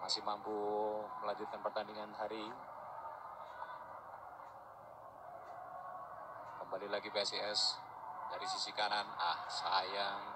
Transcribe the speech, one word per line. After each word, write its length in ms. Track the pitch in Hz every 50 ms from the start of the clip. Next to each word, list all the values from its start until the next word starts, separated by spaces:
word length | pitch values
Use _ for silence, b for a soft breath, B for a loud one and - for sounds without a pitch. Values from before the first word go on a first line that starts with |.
| - -
Masih 160 | - 107 -
mampu 320 | - 104 104 - 104 107 104 104 104 107 104 107 107 107 107 107 104 104 104
melanjutkan 400 | 104 104 101 - 107 107 - 107
pertandingan 480 | - 107 - 110 104 104 107 107 107 104 107
hari. 320 | - 110 104 110 110 107 107 - - - - - - - - - - - - - - - - - - - - - - - - - - - - - - - - - - - - - - - - - - - - - - - - - - - - - - - - - - - - - - - - - - 370 - - - - - - - - - - - - - - - 92
Kembali 240 | - - - 101 101
lagi 240 | 101 104 104 107 104
P 40 | 107
S 160 | 101 98 -
I 80 | 98 101 104 104
S 240 | - - - - - - - - - - - - - - - -
dari 160 | - - -
sisi 240 | - - - - -
kanan. 320 | - - 104 104 104 104 - - -
Ah, 240 | - 107 104 - - - -
sayang. 800 | - - - 92 95 92 92 98 101 101 101 101 - - - -